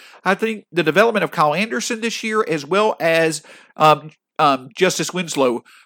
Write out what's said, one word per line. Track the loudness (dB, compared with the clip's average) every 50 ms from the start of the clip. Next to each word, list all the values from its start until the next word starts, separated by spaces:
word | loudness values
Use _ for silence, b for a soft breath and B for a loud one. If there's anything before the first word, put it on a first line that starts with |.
| B B B B B
I | -2 -2
think | 0 -2 -6 -6 -8 -12 _
the | -4 0 0
development | 2 4 4 4 4 2 0 -4
of | -2
Kyle | 0 0 2 2 2
Anderson | 0 -4 -4 -4 -6 -6 -6 -6 -4
this | -4 -6 -6 -6 -8
year, | -4 -2 -2 -2
as | -2 -4 -6 -4
well | -2 0 0 2 0 -2 0
as, | 0 2 2 2 2 0 -2 -6 B B B B B B B
um, | 2 4 4 4 4 0 -16 _ _ _ _ _
um, | 0 2 2 2 0 -6 -16 -4
Justice | 0 0 0 0 -2 -6 -6 -6
Winslow, | -8 -8 -6 -2 0 0 0 0 -4 b b b b b